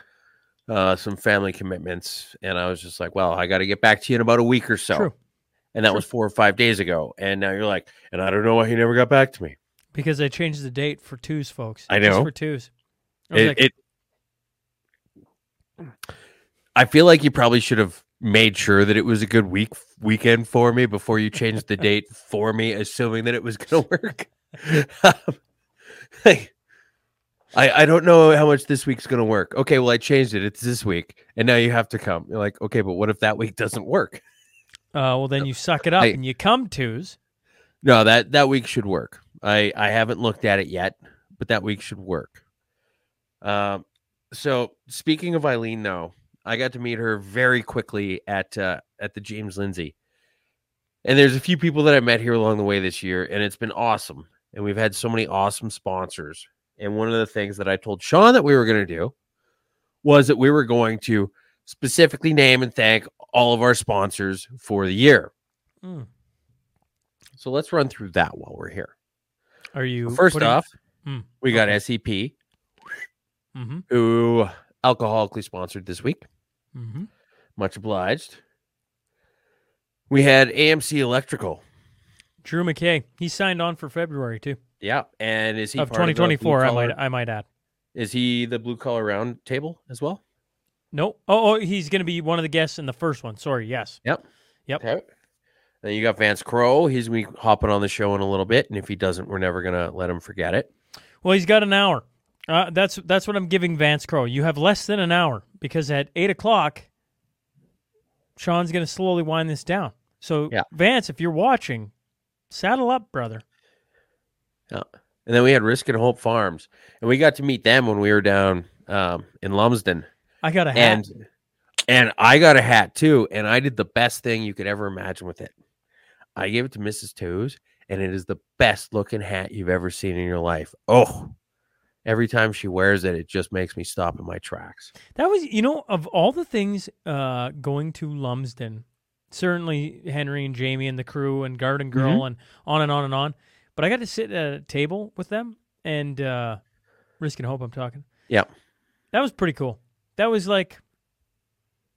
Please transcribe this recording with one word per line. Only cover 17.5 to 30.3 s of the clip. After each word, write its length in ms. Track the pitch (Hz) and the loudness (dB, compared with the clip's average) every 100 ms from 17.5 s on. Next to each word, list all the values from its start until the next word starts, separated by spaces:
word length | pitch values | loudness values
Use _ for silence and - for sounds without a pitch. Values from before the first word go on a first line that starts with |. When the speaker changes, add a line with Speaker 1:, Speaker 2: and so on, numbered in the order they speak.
| 120 | 4
Speaker 1:
should 180 | - 110 | 2 2
have 240 | 95 - _ _ | 0 -2 _ _
made 360 | 117 110 110 95 | 2 4 4 2
sure 280 | - 101 | 2 4
that 120 | 101 107 | 6 4
it 80 | |
was 180 | 113 110 | 2 0
a 40 | 95 | 2
good 200 | 113 95 | 2 2
week, 240 | 98 107 - _ _ | -2 -2 -8 _ _
weekend 460 | 107 107 120 117 117 | -2 2 4 2 2
for 240 | 120 120 | 2 2
me 140 | 120 123 | 2 0
before 320 | 101 - 110 | -2 -2 -2
you 120 | 107 | -2
changed 380 | - 113 107 - | -4 -4 -4 -4
the 80 | 101 | 0
Speaker 2:
<laughs> 120 | 104 | 2
Speaker 1:
date 200 | 104 - | 0 -2
for 420 | - _ 104 110 | -20 _ -4 -2
me, 200 | 110 113 | -2 -4
assuming 520 | 104 101 - 120 113 | -4 -8 -4 -4 -2
that 100 | 120 | -2
it 80 | 120 | -4
was 140 | 117 104 | -6 -10
gonna 300 | - 165 - | 0 0 0
<laughs> 20 | |
work. 360 | 180 226 - - _ _ - 151 156 139 - | -4 -4 -12 -16 _ _ -14 0 0 0 4
Um, 100 | 185 - - 135 _ _ _ _ - - - - | 4 4 -6 -10 _ _ _ _ -20 -20 -20 4
like, 300 | 220 143 - _ _ _ _ _ _ _ _ _ _ | 6 6 0 _ _ _ _ _ _ _ _ _ _
"I, 160 | - 135 147 | 2 4 6
I 40 | 151 | 6
don't 180 | 165 | 6
know 320 | 170 170 156 151 | 8 8 10 8
how 100 | 151 | 6
much 200 | 143 - | 4 2
this 200 | 139 - | -2 -2
week's 200 | 123 - | -6 -2
gonna 180 | 123 | 0
work." 300 | 110 107 87 - | 2 0 0 -2
"Okay, 220 | 131 139 | 2 2
well, 120 | 123 | 4
I 60 | 120 | 2
changed 360 | - 139 123 | 2 2 2